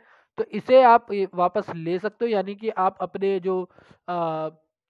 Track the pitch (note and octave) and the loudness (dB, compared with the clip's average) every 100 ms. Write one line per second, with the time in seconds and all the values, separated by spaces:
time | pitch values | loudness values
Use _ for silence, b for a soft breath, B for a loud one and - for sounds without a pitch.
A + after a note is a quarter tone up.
0 | b b b - A3 G#3 - C4 B3 A#3 | b b b -10 -8 -6 4 6 8 6
1 | - G3+ F#3+ F3 F3+ G#3 G3 E3+ E3 F3+ | 4 -6 -4 -2 -2 -2 -6 -8 -6 -4
2 | F#3 - A#3 G#3 F#3+ G3+ A3 G#3 F#3+ G3 | -6 -6 -2 -2 -4 -6 -8 -2 -2 -2
3 | F3+ G3+ G3 G3 F3+ F#3 F3+ b b b | -10 -4 -2 -2 -2 -4 -6 b b b
4 | - F3 E3 D#3+ D#3 D#3+ _ _ _ | -10 -6 -4 -4 -8 -10 _ _ _